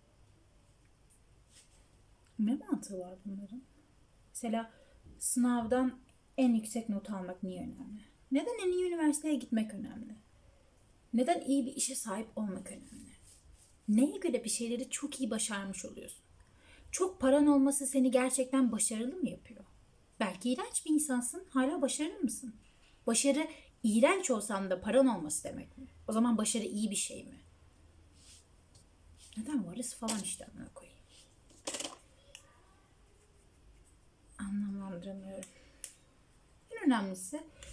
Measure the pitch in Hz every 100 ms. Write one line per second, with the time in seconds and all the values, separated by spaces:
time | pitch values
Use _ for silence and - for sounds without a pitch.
0 | _ _ - _ _ _ _ _ _ _
1 | _ - _ - _ - - - _ _
2 | _ _ _ - 214 294 392 277 - 185
3 | 180 185 202 196 202 247 - _ _ _
4 | _ _ - - 233 226 226 - - -
5 | - - - 247 247 240 226 247 262 -
6 | - _ _ - 254 226 220 233 220 196
7 | 202 196 180 185 185 180 - - 196 208
8 | - _ - 269 466 453 370 359 359 339
9 | 302 285 311 277 - 220 214 196 - -
10 | - - - - - _ _ _ _ _
11 | - 233 254 349 - 277 240 - - 262
12 | 220 202 214 - 208 185 196 - - -
13 | - - - - - - - _ - 214
14 | 285 403 339 233 220 - 233 240 262 -
15 | 285 - 240 214 - 202 196 190 - -
16 | - - _ - - - - - - -
17 | 359 - 262 285 294 285 269 277 269 269
18 | 254 247 254 262 254 269 247 220 - 220
19 | 247 370 262 - - 107 - - - -
20 | _ - 202 190 247 254 466 - 320 302
21 | 294 247 240 349 - 262 262 320 254 -
22 | 330 403 277 - 240 - - - - -
23 | - 226 277 269 311 - - _ 226 220
24 | 285 381 - 220 - 196 190 180 202 240
25 | 262 196 302 - - 175 170 - - -
26 | - 220 240 220 214 233 220 208 214 196
27 | - - - - - - - _ - -
28 | - - - - _ - _ - - _
29 | - - - 214 220 285 170 208 - -
30 | 220 214 180 - - - 302 - - -
31 | - - - _ - - - - - -
32 | - - - - - _ _ - _ _
33 | _ _ _ _ _ _ - - - -
34 | _ _ - - 202 202 208 196 190 175
35 | 190 196 190 190 - - - - - -
36 | _ _ _ _ _ _ - 453 330 233
37 | 196 185 - 311 320 - -